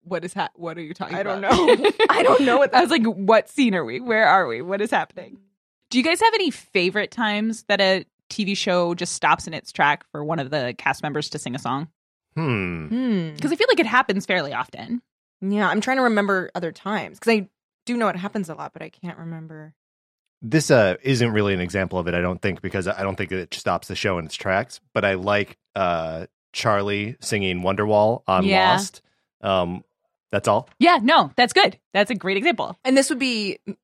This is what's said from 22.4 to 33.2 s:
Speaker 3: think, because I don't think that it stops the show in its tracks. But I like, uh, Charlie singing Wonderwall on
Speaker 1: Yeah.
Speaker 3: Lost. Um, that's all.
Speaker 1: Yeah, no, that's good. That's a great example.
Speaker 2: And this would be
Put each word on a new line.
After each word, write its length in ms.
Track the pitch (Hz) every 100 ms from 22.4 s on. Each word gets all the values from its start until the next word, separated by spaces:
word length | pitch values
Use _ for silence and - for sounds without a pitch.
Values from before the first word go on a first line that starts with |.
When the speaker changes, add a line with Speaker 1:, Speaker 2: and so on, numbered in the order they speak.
Speaker 3:
think, 200 | 101 92
because 240 | 92 98 90
I 160 | 95
don't 140 | 98 95
think 140 | 92
that 100 | 92
it 140 | 85
stops 340 | - - 85 -
the 80 | 95
show 220 | 104 87
in 80 | 80
its 100 | -
tracks. 460 | 98 95 127 - _
But 120 | - 101
I 80 |
like, 440 | 95 95 104 98 - _
uh, 520 | 101 92 85 80 82 90 _ _
Charlie 640 | - 113 101 101 101 104 -
singing 400 | - 107 95 90
Wonderwall 640 | 90 98 104 104 107 120 -
on 160 | 92
Speaker 1:
Yeah. 280 | 196 190 185
Speaker 3:
Lost. 300 | 185 196 - _ _ _ _
Um, 440 | 101 95 87 92 _ _ _ _ _
that's 160 | 101 117
all. 180 | 107 - _
Speaker 1:
Yeah, 200 | 330 330
no, 300 | 220 320 151 -
that's 160 | 240
good. 260 | 370 403 - _
That's 180 | 196 208
a 40 | 220
great 200 | 180 196
example. 420 | 294 240 - 185
Speaker 2:
And 140 | 262 269
this 120 | 269
would 100 |
be 400 | 269